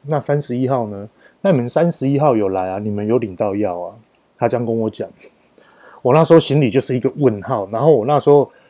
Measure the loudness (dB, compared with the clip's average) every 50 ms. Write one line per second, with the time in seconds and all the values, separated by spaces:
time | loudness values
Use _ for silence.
0 | -8 -4 -4 -4 -2 -2 -2 -2 -2 -4 -4 -4 -2 -2 -2 -2 -2 -4 -8 -12
1 | -14 -16 _ _ _ _ _ _ 0 0 0 2 0 -2 0 0 0 0 -2 -2
2 | -2 -2 0 2 2 2 2 2 0 0 -2 -2 -4 -4 -6 -6 -6 -6 -6 -4
3 | -2 0 0 0 -2 -4 -6 -4 -4 -4 -2 -2 -2 -4 -4 -6 -8 -12 -14 -18
4 | _ _ _ _ _ _ _ -4 -4 -2 -2 -2 -4 -2 -4 -2 -4 -4 -6 -8
5 | -12 -12 -12 _ -20 -20 _ _ _ _ _ _ _ _ _ _ _ -20 -18 -4
6 | 0 2 4 4 6 6 6 6 6 4 0 0 0 2 0 0 -2 0 -4 -2
7 | -2 -2 -2 2 0 0 0 0 -6 -6 -6 -6 -6 -6 -4 0 2 4 4 4
8 | 2 0 0 0 4 4 4 4 4 0 _ _ _ _